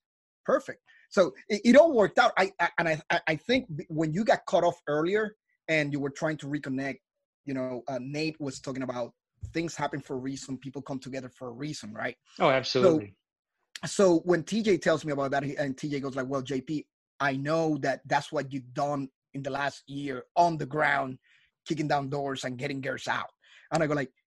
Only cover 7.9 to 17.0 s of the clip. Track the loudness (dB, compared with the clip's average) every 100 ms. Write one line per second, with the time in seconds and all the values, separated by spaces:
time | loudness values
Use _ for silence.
7.9 | -8 -6 -4 -4 -4 -8 -8 -8 -6 -6
8.9 | -6 -8 -10 _ _ -8 -4 -4 -4 -4
9.9 | -4 -8 -6 -6 -8 -8 -10 -10 -12 -10
10.9 | -10 -10 -10 -10 -12 -14 -10 -8 -10 -12
11.9 | -8 -8 -8 _ 0 4 4 2 4 6
12.9 | 4 0 -14 _ _ _ _ _ -12 -4
13.9 | 4 6 6 4 0 0 -2 2 2 2
14.9 | 0 0 -4 -2 -2 -2 -4 -4 -4 -6
15.9 | -4 -6 -6 -4 -4 -4 -4 -4 -6 -8
16.9 | _